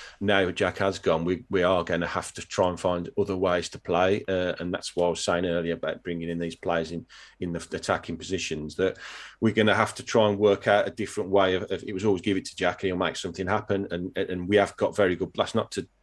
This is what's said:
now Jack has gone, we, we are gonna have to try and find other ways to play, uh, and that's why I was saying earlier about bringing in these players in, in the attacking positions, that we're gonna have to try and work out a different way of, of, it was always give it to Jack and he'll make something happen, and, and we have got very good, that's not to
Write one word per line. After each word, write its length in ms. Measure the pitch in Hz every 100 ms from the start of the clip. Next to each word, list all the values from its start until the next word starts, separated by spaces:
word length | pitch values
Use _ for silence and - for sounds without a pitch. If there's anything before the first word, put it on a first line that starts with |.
| - -
now 320 | 101 98 90
Jack 260 | 87 92 -
has 200 | 98 95
gone, 240 | - 82
we, 220 | 82 90 -
we 140 | 95
are 200 | 90 92 85
gonna 220 | 85 85
have 260 | 92 -
to 80 | -
try 260 | - - 92
and 80 | 87
find 300 | 92 87 87 -
other 180 | 98 95
ways 340 | 92 90 82
to 100 | -
play, 440 | - 87 92 101 -
uh, 260 | 95 90 -
and 140 | 87
that's 200 | 87 - -
why 120 | 87
I 20 |
was 140 | 82
saying 220 | - 87 90
earlier 280 | 85 85
about 300 | 82 80 -
bringing 260 | - 85 82
in 100 | 85
these 160 | 85 80
players 340 | 90 85 80
in, 140 | 85 - - - -
in 120 | 90
the 60 | 82 -
attacking 440 | 92 - 90 - 80
positions, 580 | - 92 - 76 76 78
that 220 | 92 - - - - -
we're 140 | 113
gonna 220 | 113 107 107
have 200 | 107 -
to 80 |
try 240 | - 120 107
and 80 | 101
work 300 | 104 98 -
out 200 | 104 98
a 40 |
different 380 | - 101 - 92
way 260 | 98 95 92
of, 80 | 90
of, 120 | 95 -
it 80 |
was 100 | 95
always 180 | 107 95
give 160 | 92 95
it 80 | -
to 100 | -
Jack 260 | 90 87
and 60 | 98
he'll 80 | 90
make 180 | 90 -
something 320 | 92 85 92
happen, 400 | 104 98 98 98
and, 260 | 87 92 90
and 300 | 95 90 90
we 60 | 104
have 180 | 98 -
got 220 | 104 -
very 180 | 98 87
good, 140 | 87 -
that's 200 | 101 113
not 160 | -
to 160 | - - _